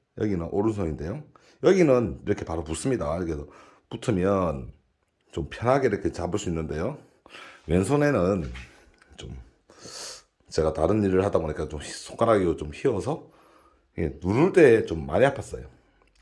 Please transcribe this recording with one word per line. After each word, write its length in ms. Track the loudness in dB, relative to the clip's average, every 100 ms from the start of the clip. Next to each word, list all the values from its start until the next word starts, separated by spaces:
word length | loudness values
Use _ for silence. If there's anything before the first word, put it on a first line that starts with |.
| _ -4
여기는 300 | -2 -2 -2
오른손인데요. 760 | -2 0 -2 -4 -4 -8 -10 -14 _ _ _
여기는 580 | 2 4 6 4 2 -4 -4
이렇게 180 | -4
바로 180 | -4 -6
붙습니다. 540 | -6 -6 -4 -2 -2 -4
이렇게 160 | -4
해서 140 | -6 -10 -18 -20 _ _
붙으면 840 | -8 -2 0 2 2 0 -4 -10 -16 _ _ _ _ _
좀 160 | -10 -8
편하게 380 | -4 0 2 2
이렇게 240 | 0 -4
잡을 260 | -4 -4 -4
수 100 | -4
있는데요. 500 | -4 -4 -4 -6 -8 -16 _ _ -20 -20 -14 0
왼손에는 800 | 2 4 2 4 4 2 0 -4 -10 -16 -20 _ _ _ -18
좀 140 | -14 -14 -18 _ _ -20 -18 -14 -14 -16 _ _ _
제가 240 | 0 0
다른 300 | 2 2 4
일을 220 | 4 2
하다 140 | 2 0
보니까 300 | -2 -4 -6
좀 120 | -8
손가락이 760 | -12 -14 -14 -2 2 4 2 0
좀 120 | -6
휘어서 600 | -4 -2 -2 -4 -8 -10 _ _ _ _ _ _ -6
이게 220 | -4 -2
누를 300 | 0 2 4
때 320 | 8 8 8
좀 220 | 4 -6 -2
많이 180 | 2
아팠어요. 420 | 2 2 -8 -12 -14 -20 _ _ _ _